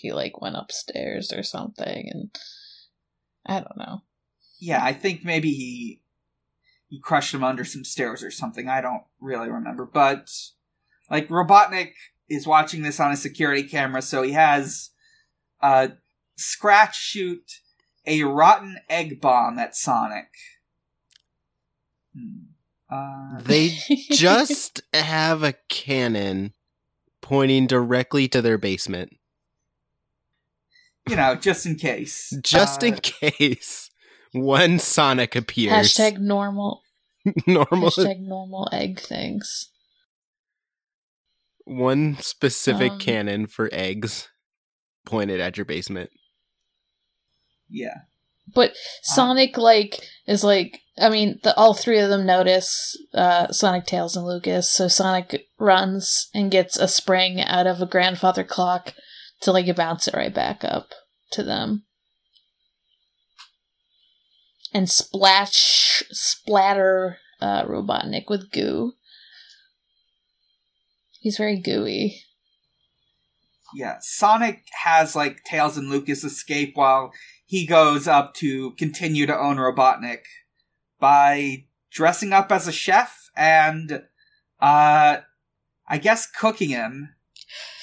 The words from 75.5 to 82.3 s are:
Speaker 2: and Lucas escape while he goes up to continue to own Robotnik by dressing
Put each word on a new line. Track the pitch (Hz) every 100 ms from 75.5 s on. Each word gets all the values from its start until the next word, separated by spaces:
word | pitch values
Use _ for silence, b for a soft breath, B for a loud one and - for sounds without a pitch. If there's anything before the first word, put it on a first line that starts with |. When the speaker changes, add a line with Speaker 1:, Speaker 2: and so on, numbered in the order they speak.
| 156 151 147
Speaker 2:
and | 139
Lucas | 139 139 135
escape | 147 139 - 147 143 147
while | 135 135 127 B B B _
he | 190 165
goes | 165 156 147 143
up | 147 143 -
to | 151 131 131
continue | - 156 147 170 151 147
to | 147
own | 143 139
Robotnik | 127 127 127 127 120 117 - - _ _ _ _ _ _
by | 135 143 143 143 143 131 - _ _
dressing | - 160 175 208